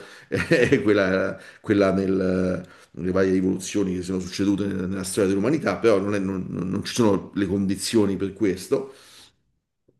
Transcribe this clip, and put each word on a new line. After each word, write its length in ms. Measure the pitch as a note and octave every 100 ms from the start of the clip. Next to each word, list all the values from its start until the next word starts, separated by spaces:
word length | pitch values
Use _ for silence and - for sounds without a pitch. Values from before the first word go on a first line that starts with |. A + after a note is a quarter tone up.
| - -
<laughs> 140 | -
eh, 520 | - - D#3 B2 C3
quella, 560 | G#2 G2+ F#2+ F#2+ F#2+ - - -
quella 320 | - G2+ F#2+
nel, 760 | F#2+ F#2+ F#2+ F#2 F#2 F#2 F2+ - - -
le 200 | - F2+
varie 220 | F#2 F#2+
rivoluzioni 600 | F#2 F#2 F#2 - G#2 F#2 F2+
che 80 |
sono 180 | F2+ F#2+
succedute 440 | F2 - G2 F#2+ G2+
nel-, 200 | F#2+ F#2
nella 160 | F#2+
storia 240 | F2+ - F#2+
dell'umanità, 480 | G2 A2+ D#3 G#2 F#2
però 240 | A2+ G2
non 160 | G2+ G#2
è, 40 |
non, 260 | F#2+ F#2+ F#2+
non, 220 | G2 F#2
non 160 | G2+ -
ci 80 |
sono 380 | - A2 F#2 E2+ F#2+
le 100 | F#2+
condizioni 720 | G2+ F#2+ F#2+ - A2+ G2 F#2
per 160 | G2
questo. 600 | F#2+ G#2 F2 - C3+ - - - - - _ _ _ _ _ _ _